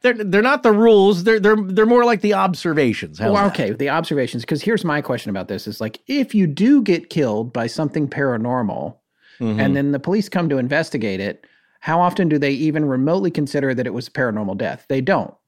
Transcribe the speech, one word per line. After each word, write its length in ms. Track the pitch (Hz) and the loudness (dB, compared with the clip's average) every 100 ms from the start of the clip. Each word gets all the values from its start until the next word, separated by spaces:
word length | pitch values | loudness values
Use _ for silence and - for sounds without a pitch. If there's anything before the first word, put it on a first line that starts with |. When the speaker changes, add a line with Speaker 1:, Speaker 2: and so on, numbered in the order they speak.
Speaker 1:
They're, 100 | 247 | 0
they're 300 | 240 208 196 | 0 0 2
not 200 | 240 285 | 2 2
the 100 | 240 | 4
rules. 520 | 208 233 214 196 185 | 6 6 6 6 4
They're, 160 | 190 220 | 2 4
they're, 160 | 202 214 | 4 2
they're 300 | 190 190 220 | 0 2 4
more 180 | 240 | 4
like 160 | 240 214 | 4 2
the 140 | 208 | 0
observations. 840 | 196 190 175 175 156 131 107 85 76 | 2 0 -2 -2 2 0 0 -8 -4
How's 140 | 113 | 0
Speaker 2:
Well, 120 | 202 | 2
Speaker 1:
that? 140 | 202 180 | 2 0
Speaker 2:
okay, 140 | 110 | -4
the 160 | 113 139 | -2 -2
observations, 560 | 156 165 147 123 120 | -2 -2 -2 -2 -4
'cause 160 | 117 151 | -4 -4
here's 240 | - 226 | 0 -2
my 160 | 170 147 | 0 -4
question 300 | 139 120 - | -4 -6 -4
about 180 | 95 92 | -8 -6
this: 180 | 98 - | -8 -8
is, 140 | 104 | -8
like, 200 | 110 - - | -10 -10 -6
if 280 | 285 254 | -4 0
you 120 | 214 180 | 0 0
do 360 | 143 220 285 | 2 4 4
get 260 | 208 170 - | 4 -2 -2
killed 420 | 170 131 107 120 | -2 0 -2 -4
by 120 | 123 113 | -6 -6
something 400 | - 147 160 143 | -4 -4 -2 -4
paranormal, 880 | - 139 117 120 127 107 62 73 - _ _ _ _ | -2 -2 -2 -2 -2 -2 -4 -10 -12 _ _ _ _
Speaker 1:
Mm-hmm. 180 | 113 107 | -4 0
Speaker 2:
and 140 | 139 | 0
then 180 | 139 143 | 0 0
the 60 | 139 | -2
police 300 | 170 208 196 | -2 -2 -2
come 200 | 202 165 | -2 -2
to 80 | 139 | -2
investigate 600 | 123 143 160 139 110 95 | 0 -2 -2 -4 -4 -4
it, 240 | 98 - _ _ _ _ | -6 -8 _ _ _ _
how 200 | - 165 | -2 2
often 280 | 175 175 170 | 2 2 0
do 100 | 151 | 2
they 140 | 139 | 0
even 320 | 135 156 156 | 0 -2 0
remotely 460 | 151 131 139 185 185 | -2 0 0 0 0
consider 440 | 170 143 147 135 | -2 -2 -2 -2
that 120 | 127 123 | -2 -4
it 80 | |
was 120 | 107 117 | -6 -8
a 40 | |
paranormal 460 | - 123 107 101 98 | -4 -2 -2 -4 -4
death? 260 | 113 - _ | -6 -8 _
They 120 | 135 | -2
don't. 340 | 131 175 - _ | 0 0 -2 _